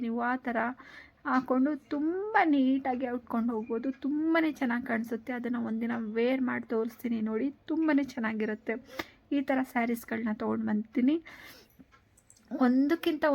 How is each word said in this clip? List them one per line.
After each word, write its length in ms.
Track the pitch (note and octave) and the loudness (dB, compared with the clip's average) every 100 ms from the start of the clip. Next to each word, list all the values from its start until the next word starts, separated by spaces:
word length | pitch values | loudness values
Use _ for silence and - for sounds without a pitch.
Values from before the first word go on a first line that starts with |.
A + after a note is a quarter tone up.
| A#3 | -2
ನೀವು 160 | A#3 | -2
ಆ 140 | A#3+ B3+ B3+ | 0 -2 -2
ಥರ 100 | A#3 A#3 C4 - - - _ C#4+ | -2 -2 -4 -14 -20 -20 _ -2
ಹಾಕ್ಕೊಂಡು 440 | C4 C4 C4 C4+ D4 - | 0 2 4 2 0 -4
ತುಂಬ 440 | D4 D4+ F#4 G#4 A4 E4+ | -2 0 0 0 2 4
ನೀಟಾಗಿ 560 | C#4+ B3+ C4+ C4+ B3+ B3+ B3 | 6 4 2 0 -4 -4 -6
ಉಟ್ಕೊಂಡು 360 | A#3+ A#3 A#3 A3+ | -4 -2 0 -2
ಹೋಗ್ಬೋದು. 360 | A3+ A3+ C4+ C4 C4+ | -2 -2 -2 -4 -2
ತುಂಬಾ 360 | D4 D#4+ E4 D#4+ D4 | 0 2 2 2 0
ಚೆನ್ನಾಗಿ 240 | C4 A#3+ C4 | -2 -2 -2
ಕಾಣಿಸುತ್ತೆ. 420 | A3+ A#3 A3+ B3 B3 | -4 -2 -6 -6 -6
ಅದನ್ನು 220 | A#3+ B3 A3+ | -4 -4 -4
ಒಂದಿನ 220 | A3+ A#3 A#3 A3 A3 | -2 -2 -4 -4 0
ವೇರ್ 240 | A#3+ C4 B3 | 2 2 0
ಮಾಡಿ 180 | B3 A#3+ | -2 -2
ತೋರಿಸ್ತೀನಿ 460 | A3+ A3+ - A#3 A3+ A3 | -2 -2 -4 -4 -2 0
ನೋಡಿ, 200 | A3 C4+ - - | 0 -2 -4 -4
ತುಂಬಾ 240 | D#4 D#4+ C#4+ C#4+ - | 0 2 2 2 -2
ಚೆನ್ನಾಗಿರುತ್ತೆ. 600 | A3 A3 A3 G#3+ - A3 - - - - - C#4+ | -4 -2 -2 -4 -4 -6 -8 -12 -12 -14 -4 -2
ಈ 40 | C#4 | 0
ಥರ 60 | C4 C4 | 0 0
ಸ್ಯಾರೀಸ್‌ಗಳನ್ನ 600 | B3 A#3 A#3 - A3+ A3+ G#3+ | -2 -2 -2 -4 -4 -4 -2
ತೊಗೊಂಡು 240 | A3 A3 A3 | -2 -2 0
ಬಂತೀನಿ. 460 | G#3 A3 C4+ B3 E4 - - - - - - - _ _ _ _ _ - C4+ B3+ | -2 -2 2 4 2 -2 -18 -20 -20 -20 -20 -20 _ _ _ _ _ -8 2 4
ಒಂದಕ್ಕಿಂತ 600 | B3+ C#4+ E4 E4+ D4+ D#4 | 4 4 2 0 0 2